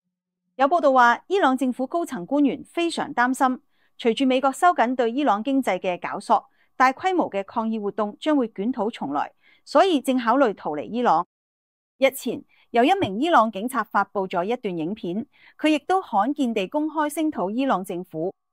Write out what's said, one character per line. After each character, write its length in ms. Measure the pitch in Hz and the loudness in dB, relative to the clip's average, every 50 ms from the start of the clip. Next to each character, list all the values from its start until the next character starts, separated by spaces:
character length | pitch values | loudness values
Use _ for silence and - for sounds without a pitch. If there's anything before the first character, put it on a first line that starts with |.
| _ _ _ _ _ _ _ _ _ _ _ | _ _ _ _ _ _ _ _ _ _ _
有 140 | - 269 285 | 0 2 2
報 120 | 349 339 | 2 4
道 120 | - 277 | 4 4
話， 320 | 262 254 240 240 240 - _ | 6 6 6 6 4 2 _
伊 140 | - 359 403 | -2 0 2
朗 160 | 330 262 262 247 | 4 2 2 2
政 140 | 277 254 | 0 -2
府 120 | 233 - 262 | -2 -4 -6
高 220 | - - 339 339 | -4 -2 -4 -4
層 180 | - 254 180 175 | -4 -6 -10 -6
官 200 | - 269 294 285 | -2 2 2 2
員 180 | 247 160 - | 2 0 -2
非 260 | - _ - 339 339 339 | -10 _ -4 -2 -2 -2
常 240 | - - - - | -2 -4 -6 -4
擔 240 | - 240 240 254 262 | 0 0 0 0 2
心， 240 | - 269 262 254 - _ _ _ _ _ _ _ - | 2 0 0 0 -2 _ _ _ _ _ _ _ -2
隨 160 | - 233 226 | -2 -2 0
住 100 | 226 269 | 2 0
美 160 | 254 254 262 | 0 0 2
國 120 | 277 269 | 0 0
收 160 | 254 - 359 349 | 0 4 2 2
緊 260 | 339 277 226 247 262 | 4 4 0 0 2
對 160 | 262 240 226 | 0 -2 -2
伊 140 | 233 285 294 | 0 0 2
朗 180 | 240 202 208 | 2 0 0
經 180 | 214 277 269 269 | 0 0 0 0
濟 200 | 247 220 185 180 | 0 0 -4 -2
嘅 180 | - 185 175 170 | -2 -4 -4 -4
絞 220 | - 131 135 190 | -6 -8 -8 -8
索， 280 | - - 220 - - _ _ _ _ _ _ | 0 0 0 0 0 _ _ _ _ _ _
大 160 | - 254 269 | 2 2 2
規 200 | 262 - - 381 | 2 0 -2 0
模 160 | 370 320 196 131 | 0 0 -2 -2
嘅 140 | - 196 | -4 -6
抗 260 | 196 - - 240 220 226 | -8 -6 -6 -4 -4 -4
議 120 | 220 220 | -4 -4
活 100 | 202 202 | -6 -6
動 260 | - - 214 208 - - | -4 -4 -6 -6 -6 -6
將 160 | - 311 302 | -2 0 2
會 100 | 277 240 | 2 0
捲 240 | 220 - - 196 247 | -2 -4 -6 -4 -4
土 180 | 262 240 196 240 | -2 -2 -4 -4
重 240 | - - 208 - | -4 -6 -8 -6
來， 200 | 147 139 - - _ _ _ _ _ _ _ | -4 -4 -4 -6 _ _ _ _ _ _ _
所 200 | - - 294 370 | 2 4 4 4
以 160 | 392 320 254 | 4 2 0
正 160 | - 269 254 | 0 0 -2
考 220 | 254 233 220 240 285 | 0 0 2 2 4
慮 160 | 277 214 185 | 2 2 0
逃 160 | - - 170 151 | -4 -6 -6 -6
離 100 | 147 110 | -6 -8
伊 180 | - 208 247 | -6 -4 0
朗。 240 | 240 196 160 165 180 _ _ _ _ _ _ _ _ _ _ _ _ _ _ - | 2 2 2 2 0 _ _ _ _ _ _ _ _ _ _ _ _ _ _ 0
日 100 | 262 262 | 0 0
前， 320 | 262 - - 240 165 - - _ _ _ _ - | 0 -2 -8 -8 -8 -8 -10 _ _ _ _ -2
有 120 | - 233 | 2 2
一 100 | 247 320 392 392 | 4 4 4 2
名 220 | 349 208 185 226 | 0 -4 -2 -2
伊 100 | 302 349 | 0 4
朗 220 | 320 247 220 233 | 4 4 4 2
警 160 | 214 190 220 254 | -2 -6 -8 -4
察 160 | - 233 208 | -4 -4 -6
發 180 | _ - 202 | _ -2 -2
布 240 | 196 _ - 208 190 | -2 _ -2 -6 -4
咗 160 | 180 196 175 | -2 -2 -2
一 140 | 180 214 247 | -2 -2 -4
段 200 | 254 - 196 175 | -4 -4 -6 -4
影 160 | 165 151 175 | -4 -4 -6
片， 320 | 220 - - 175 175 220 - _ _ _ _ - _ | -6 -6 -6 -6 -6 -6 -8 _ _ _ _ -20 _
佢 120 | - - 311 | -2 0 0
亦 100 | 302 285 | 0 0
都 240 | _ - 370 381 | _ 0 0 0
罕 320 | 381 - 233 196 214 269 294 | 0 0 0 0 0 0 0
見 180 | - 262 233 | -2 -2 -2
地 140 | 220 214 190 | 0 -2 -4
公 220 | 185 - 302 302 311 | -2 -2 -4 -4 -2
開 200 | 302 320 294 294 | -2 -2 -4 -2
聲 220 | - 330 311 311 | -2 -4 -4 -4
討 180 | - 240 180 196 | -2 -4 -6 -4
伊 160 | 214 254 277 | -2 -2 0
朗 200 | 262 208 180 190 | 0 0 -2 -2
政 200 | - 180 175 185 | -6 -8 -10 -10
府。 300 | _ - 160 170 196 - _ _ _ | _ -8 -6 -6 -6 -8 _ _ _